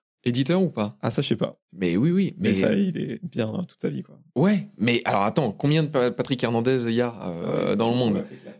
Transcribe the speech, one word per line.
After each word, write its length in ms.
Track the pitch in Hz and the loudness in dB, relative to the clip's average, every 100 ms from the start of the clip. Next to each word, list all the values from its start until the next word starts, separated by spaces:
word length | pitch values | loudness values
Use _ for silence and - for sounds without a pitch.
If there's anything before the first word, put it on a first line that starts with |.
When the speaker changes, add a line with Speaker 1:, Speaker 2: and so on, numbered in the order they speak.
| _ _ | _ _
Speaker 1:
Éditeur 380 | 123 120 139 185 | -2 0 2 2
ou 80 | 175 | 0
pas ? 260 | 110 104 - | 0 -4 -4
Speaker 2:
Ah, 100 | 113 | -4
ça, 100 | 151 | -2
je 60 | 135 | -2
sais 80 | 113 | 0
pas. 240 | - - _ | -2 -6 _
Speaker 1:
Mais 240 | 90 90 90 | -4 0 2
oui, 120 | 160 | 2
oui, 240 | 185 185 - | 2 0 0
Speaker 2:
Mais 120 | 104 | 0
Speaker 1:
mais 60 | 147 | 2
Speaker 2:
ça, 160 | - | 2
il 240 | 208 190 156 | 2 0 -2
est 220 | - - | -6 -8
bien, 320 | 139 131 110 | -8 -4 -4
euh, 100 | 107 | -4
toute 180 | 180 - | -8 -6
sa 80 | - | -6
vie, 120 | 135 | -6
quoi. 160 | - - _ 123 | -10 -18 _ 2
Speaker 1:
Ouais, 320 | 185 202 - - | 2 2 -2 -4
mais 240 | 120 117 | 0 0
alors 200 | - 107 | 0 0
attends, 280 | 101 165 120 | 0 0 0
combien 320 | - 143 160 | 0 2 2
de 60 | 151 | 2
Pa-, 220 | 143 123 | 2 0
Patrick 300 | 123 127 127 | 0 -4 -2
Hernandez 420 | 120 117 120 131 117 | 0 2 2 2 2
il 60 | |
y 80 | 113 | 0
a, 80 | 120 113 92 | 0 -4 -8
euh, 360 | 85 87 87 90 | -6 -4 -2 0
Speaker 2:
Ah 40 | |
oui, 40 | 101 | 0
Speaker 1:
dans 160 | 113 | 2
le 60 | 123 | 2
monde ? 160 | 117 101 | 2 0
Speaker 2:
ouais, 80 | |
c'est 180 | - - | -4 -12
clair. 120 | - | -20